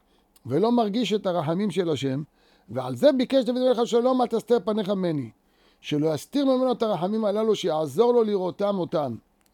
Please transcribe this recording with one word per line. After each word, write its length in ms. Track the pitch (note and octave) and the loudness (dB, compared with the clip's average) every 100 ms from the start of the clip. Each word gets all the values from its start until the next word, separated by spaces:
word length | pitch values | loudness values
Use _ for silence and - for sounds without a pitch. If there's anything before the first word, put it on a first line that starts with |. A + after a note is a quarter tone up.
| _ _ _ _ A2+ | _ _ _ _ -4
ולא 260 | C#3+ A3 | 0 2
מרגיש 400 | A#3+ G#3+ G3+ G3 | 2 0 -2 -2
את 140 | G#3 G3 | -2 -2
הרחמים 440 | F3 D3 F3+ G#3 | -2 -2 -2 -2
של 200 | E3 E3+ | -2 -2
השם, 320 | C#3+ C3+ C3+ D#3 _ _ _ - | -2 -2 -4 -8 _ _ _ -10
ועל 280 | A#2+ B2+ A#2+ | -8 -6 2
זה 160 | C#4+ | 2
ביקש 320 | C4+ B3 C4+ | 4 2 0
דוד 120 | A#3 B3 | 0 0
המלך, 240 | B3+ A#3+ | 0 0
"שלום, 380 | A3 A3+ B3 C4 | 0 0 2 0
אל 40 | B3 | 0
תסתר 320 | A3+ - A#3+ | -2 0 0
פניך 240 | A3+ G#3+ F#3+ | 0 -2 -2
ממני", 420 | G3 F3+ D3+ A2+ - _ _ _ _ | -2 0 -2 -6 -12 _ _ _ _
שלא 340 | - D3 D#3 | -4 0 0
יסתיר 300 | D3+ - C#4 | -2 -2 0
ממנו 280 | C4+ B3+ B3+ | 2 2 2
את 100 | A#3+ | 0
הרחמים 420 | A3+ F3 F3+ A3 | 0 0 -2 0
הללו, 300 | G#3+ G3+ A3 | 0 0 0
שיעזור 580 | G3+ F#3 D#3 D#3 C#3 A#3+ | 0 0 0 -2 2 4
לו 100 | A#3+ | 4
לראותם 560 | A3 G3+ F3+ - G3+ G3 | 2 0 -2 -2 -2 0
אותם. 360 | E3 E3+ C#3 A2 _ _ _ | -2 -2 -2 -6 _ _ _